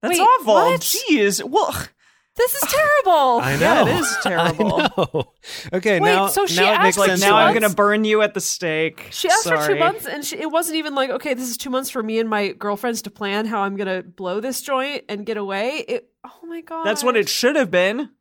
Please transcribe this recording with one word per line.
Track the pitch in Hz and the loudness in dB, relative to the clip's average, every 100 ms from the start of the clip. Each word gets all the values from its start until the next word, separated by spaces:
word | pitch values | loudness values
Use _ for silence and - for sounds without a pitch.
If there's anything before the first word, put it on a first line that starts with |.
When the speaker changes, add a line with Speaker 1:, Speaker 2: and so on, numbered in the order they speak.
Speaker 1:
That's | 233 349 | -2 2
Speaker 2:
Wait, | |
Speaker 1:
awful. | 415 508 233 | 4 4 4
Speaker 2:
what? | 208 494 175 | 4 4 2
Speaker 1:
Jeez. | - 403 508 302 202 190 | -2 -4 2 2 2 0
Well, | - 320 359 - - _ _ _ _ - | -2 0 0 -4 -10 _ _ _ _ -2
Speaker 2:
This | 494 | 0
is | 554 605 | 0 -2
terrible. | 554 622 587 427 339 269 233 | 2 4 4 4 4 4 2
Speaker 3:
I | 131 143 | 0 0
Speaker 1:
Yeah, | 165 - | 2 4
Speaker 3:
know. | - | 4
Speaker 1:
it | 359 | 2
is | 311 - | 0 -2
Speaker 3:
<laughs> | |
Speaker 1:
terrible. | - 170 170 156 214 165 | -2 0 0 0 0 2
Speaker 3:
I | 196 - | 0 0
know. | 160 156 - _ - - - | -2 -2 -6 _ -16 -14 -6
Okay, | 185 214 190 | -4 0 2
Speaker 2:
Wait, | - | 4
Speaker 3:
now, | - 196 | 4 2
Speaker 2:
so | 381 403 | 0 0
she | 165 | 2
Speaker 3:
now | - | 2
it | 214 | 4
Speaker 2:
asked | |
Speaker 3:
makes | 403 202 | 2 4
Speaker 2:
for | |
Speaker 1:
Like, | 196 | 2
Speaker 3:
sense | 185 | 4
Speaker 2:
two | 196 | 4
Speaker 1:
now | 214 | 6
I'm | 220 | 6
Speaker 3:
why. | |
Speaker 2:
months? | 233 214 | 4 0
Speaker 1:
gonna | |
burn | 175 202 208 | 2 2 2
you | 220 214 | 2 2
at | 208 | 2
the | 208 | -2
stake. | - - 170 156 160 160 - | -6 -4 -4 -2 -2 -4 -16
Speaker 2:
She | - 370 | -8 0
asked | 381 440 | 2 2
for | - | 0
two | |
Speaker 1:
Sorry. | 302 403 | 0 2
Speaker 2:
months, | 330 427 - | 2 0 -8
and | 294 | -8
she, | 285 285 | -8 -8
it | 311 | -4
wasn't | 311 330 320 | -2 -2 -4
even | 302 | -4
like, | 277 262 | -4 -2
"Okay, | 269 302 | -4 -4
this | 254 254 | -6 -6
is | 226 | -8
two | 277 | -6
months | 254 262 | -6 -4
for | 254 | -6
me | 220 226 | -4 -2
and | 226 | -2
my | 214 202 | -2 -4
girlfriends | - 208 208 247 226 | -4 -6 -4 -4 -6
to | 208 | -10
plan | - 202 202 220 | -8 -4 -4 -4
how | 220 | -4
I'm | 196 196 | -4 -4
gonna | 196 185 | -6 -6
blow | 180 175 185 196 | -8 _ -6 -6
this | 240 262 | -6 -8
joint | - 262 269 285 - | -4 -4 -4 -8 -8
and | 208 214 | -10 -6
get | 214 | -6
away." | 202 196 233 302 - | -4 -4 -4 -6 -6
It, | 247 _ _ | -8 _ _
oh | 262 - 330 | -20 -20 -16
my | 330 | -14
God. | 330 330 262 | -12 -6 -4
Speaker 1:
That's | 214 | 0
what | 240 233 | 0 0
it | 202 | 0
should | - 240 302 | 0 0 2
have | 220 | 0
been. | 180 185 233 277 _ | 2 0 -2 -8 _